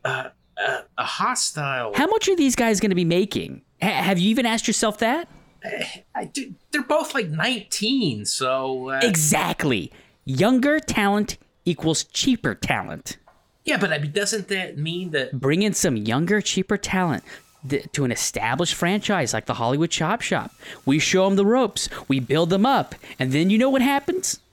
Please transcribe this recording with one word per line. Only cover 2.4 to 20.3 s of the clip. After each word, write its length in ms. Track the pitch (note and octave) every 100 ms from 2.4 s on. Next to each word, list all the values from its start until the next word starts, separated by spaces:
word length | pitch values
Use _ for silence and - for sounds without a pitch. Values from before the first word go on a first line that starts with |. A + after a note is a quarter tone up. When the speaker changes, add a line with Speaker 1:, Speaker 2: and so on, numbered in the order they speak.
| C#4
Speaker 2:
guys 240 | A#3+ A#3 G3+
gonna 160 | G#3+
be 120 | F3+ E3+
making? 560 | F3 G#3 G#2+ E2 C2 _ _
Ha-, 80 | G3
have 300 | E3 F3 F#3
you 100 | F#3+
even 160 | A3+
asked 220 | A#3+ A3+ -
yourself 320 | G#3 A3 G#3
that? 280 | A3+ D4 E4+ - _ _
Speaker 1:
Uh, 180 | - - - - _
I, 100 | - -
dude, 300 | - B3+ - _
they're 100 | D4
both, 320 | B3 D4+ D4+
like, 160 | C4+ F3+
nineteen, 960 | D#3 A#3 A#3+ - - G#3+ C4+ F#3 G#2+ G2+
so, 640 | - C3 C3 C3 C3 B2+
uh 100 | C3+
Speaker 2:
Exactly. 880 | A#3+ E3 D#3 - F3 E3 D3+ A2+ D2+ - - _ -
Younger 520 | C3 G3+ B3+ C#4+ D4+
talent 600 | D4+ - G3+ G#3 G#3 - _ _
equals 400 | - E3+ D#3 D3+
cheaper 500 | - - - A#3+ C3+
talent. 640 | G2 - A#2 - - - - _ _ _ _
Speaker 1:
Yeah, 140 | - B3+
but, 160 | G3
I 40 | D3+
mean, 140 | D3
doesn't 360 | F3 G3+ A3 F#3
that 280 | G3 F3+ C#3+
mean 360 | D#3 F3 F3+
that 280 | D#3 B2+ C3
Speaker 2:
Bring 220 | C3+ E3
in 100 | G#3
some 240 | - F#3 A#2
younger, 460 | G#2+ A#2+ E3+ G#3
cheaper 340 | - - F#3 G3+
talent 480 | - F#3+ F3+ A2+ - - _ _ C3+
th-, 220 | C#3 -
to 120 | -
an 80 | C3
established 640 | A2+ - - A2 C3+ E3+
franchise 580 | - E3+ G#3 - F#3+ B2
like 140 | A2+ -
the 80 |
Hollywood 360 | A2+ A#2 C#3+ E3
Chop 300 | - D#3+ A#3
Shop? 300 | -